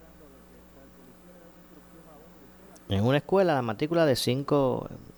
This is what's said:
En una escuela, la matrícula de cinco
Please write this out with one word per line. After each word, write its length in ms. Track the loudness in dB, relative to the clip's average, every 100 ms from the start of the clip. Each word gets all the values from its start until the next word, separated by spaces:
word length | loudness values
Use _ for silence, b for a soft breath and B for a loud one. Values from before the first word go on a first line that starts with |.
| -20 -20 -20 -20 -20 -20 -20 -20 -20 -20 -20 -20 -20 -20 -20 -20 -20 -20 -20 -20 -20 -20 -20 -20 -20 -20 -20 -20 -4
En 120 | 0
una 140 | 2 0
escuela, 380 | 0 2 2
la 80 | 2
matrícula 420 | -2 -4 -2 2
de 120 | 2 2
cinco 680 | 0 -2 0 0 2 -2 -6 -14 -18